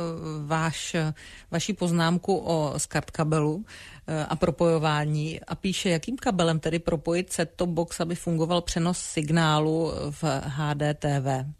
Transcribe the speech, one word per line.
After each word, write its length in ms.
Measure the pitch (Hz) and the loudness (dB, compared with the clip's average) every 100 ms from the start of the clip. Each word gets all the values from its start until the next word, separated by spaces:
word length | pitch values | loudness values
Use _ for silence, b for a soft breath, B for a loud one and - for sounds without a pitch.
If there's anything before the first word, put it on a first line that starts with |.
| 170 165 160 156 147 | -4 -6 -8 -8 -2
váš, 500 | 160 160 - - 170 156 B B B B | 0 0 -2 -2 0 0 B B B B
vaši 220 | 165 - | -2 -2
poznámku 640 | - 175 170 165 175 - 190 | 0 2 4 4 2 2 0
o 300 | - 160 151 151 | 2 0 0 -2
skat 340 | - 151 - | -2 -2 -4
kabelu, 540 | - 151 156 151 160 220 B B B - | -2 2 2 2 -2 -8 B B B -6
eh, 200 | 160 151 | -4 -2
a 80 | 160 | 0
propojování 1040 | 175 160 170 160 156 151 151 151 156 165 | 0 4 4 4 2 2 2 0 -2 -6
a 140 | - | -10
píše, 360 | 170 180 - 190 | -4 -2 -2 0
jakým 260 | 165 - 262 | 0 0 -4
kabelem 440 | 262 185 165 160 | 0 2 2 2
tedy 180 | 165 165 | 0 -2
propojit 520 | 165 165 165 170 185 | 0 0 0 0 0
set-top 400 | - 165 - 175 | -2 -4 -2 0
box, 300 | 165 165 - | 0 -2 -2
aby 140 | 165 | -4
fungoval 460 | 175 180 165 165 175 | -2 -2 0 2 2
přenos 380 | 175 170 170 175 | 0 0 0 0
signálu 920 | - 165 151 165 156 151 156 160 156 - 147 | -4 -4 2 4 4 4 4 2 0 -2 -6
v 140 | 143 156 135 | -2 0 0
H 300 | - 139 147 | -2 -2 -2
D 200 | 147 151 | 0 0
T 260 | 151 147 143 | 0 0 0
V. 260 | 135 131 139 - | 0 -2 -4 -10